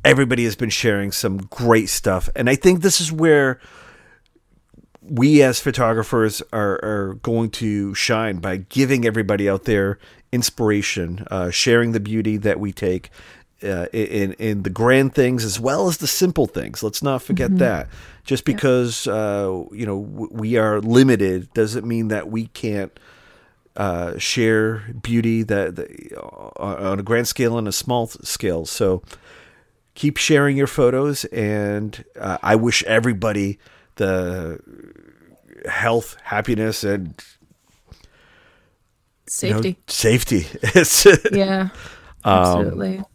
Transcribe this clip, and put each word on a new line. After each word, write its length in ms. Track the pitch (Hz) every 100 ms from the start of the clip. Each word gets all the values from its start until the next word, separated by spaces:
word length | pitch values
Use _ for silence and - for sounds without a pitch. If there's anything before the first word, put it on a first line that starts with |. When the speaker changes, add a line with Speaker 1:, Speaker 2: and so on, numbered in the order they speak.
Speaker 1:
Everybody 380 | 135 135 131 123
has 100 | 117
been 140 | 101 120
sharing 420 | - 117 101 101
some 260 | - 107 98
great 520 | 95 - 120 110 98
stuff, 400 | - 107 92 -
and 140 | - 123
I 60 |
think 260 | 135 185 180
this 200 | 185 -
is 100 | 160
where 480 | 160 165 147 135 127 - - - - _ _ _ _ _ _ _ - _ _
we 400 | - 117 135 151
as 180 | 131 120
photographers 840 | 143 123 120 113 110 120 110 101 -
are, 260 | 110 101 92
are 300 | 107 104 98 95
going 260 | - 117 113
to 440 | - 110 104 98
shine, 420 | 95 - 113 113 92
by 200 | 95 95
giving 480 | 95 135 131 135
everybody 440 | 117 107 101 101 101
out 140 | 98
there 340 | - 104 98 101 - - _
inspiration, 920 | 123 117 - 110 104 98 - 85 92 -
uh, 180 | 95 90
sharing 420 | - 131 117 117
the 60 | 113
beauty 380 | 101 110 107 107
that 220 | 107 -
we 120 | 98
take, 380 | - 98 92 - - - - _ _
uh, 240 | 101 90 87
in, 420 | 113 107 107 98
in 300 | - 110 104
the 60 | 95
grand 440 | 92 117 131 135
things 280 | - 127 127
as 160 | 110 98
well 280 | 120 151 190
as 80 | 165
the 100 | 147
simple 380 | - 185 165
things. 380 | 117 - 55 -
Let's 180 | 110 -
not 180 | 139 127
forget 280 | - 185 127
Speaker 2:
Mm-hmm. 80 | 185
Speaker 1:
that. 280 | 123 87 57 - - -
Just 240 | - 131 -
Speaker 2:
Yep. 80 |
Speaker 1:
because, 520 | 107 143 127 120 113 123
uh, 560 | 107 107 101 98 92 -
you 140 | 104
know, 180 | 110 98
w-, 260 | 104 101 110
we 260 | 113 107 120
are 220 | 110 107
limited 720 | 110 120 131 110 98 92 90
doesn't 320 | 117 107 117 113
mean 220 | 117 110
that 200 | 104 76
we 180 | 110 113
can't, 500 | - 113 104 95 - - _ _ _ _ _ _ -
uh, 400 | 101 85 87 -
share 600 | - - 113 110 110 110 107 120
beauty 420 | 117 117 113 113
that, 320 | 110 101 92
that, 140 | 90 - - - -
uh, 340 | - - 52 -
on 380 | 101 78 95 98
a 40 |
grand 240 | 101 117 120
scale 300 | - 117 117
and 100 | 107
a 40 |
small 320 | - - 123
s-, 140 | 113 -
scale. 420 | - - 104 82
So 380 | 78 - 101 92 - - - - - _ _ _ _
keep 220 | - 147 147
sharing 400 | - 147 143 139
your 100 | 139
photos, 560 | - 123 127 147 139
and, 800 | - 117 104 104 104 104 107 - - -
uh, 180 | 101 90
I 120 | - 110
wish 260 | 117 -
everybody 760 | - 110 120 101 110 104 98 101 _ _ _
the 640 | - 98 92 90 92 82 80 - - - - - _ - _ _ - -
health, 500 | - 113 117 - -
happiness, 600 | - 104 107 110 110 107
and, 360 | 104 101 87 - - _ _ _ _ _ _ - _ _ _ _ _ _ _ _ _ _ _ _ -
Speaker 2:
Safety. 400 | - 101 107 185
Speaker 1:
you 40 |
know, 60 | 180 -
safety. 600 | - 110 120 - 104 82
<laughs> 80 | - 110
It's 300 | 185 156 - 202 170 220
Speaker 2:
Yeah, 380 | 202 190 190 190 - - - - -
Speaker 1:
um, 100 | -
Speaker 2:
absolutely. 720 | 92 90 87 - - 95 95 98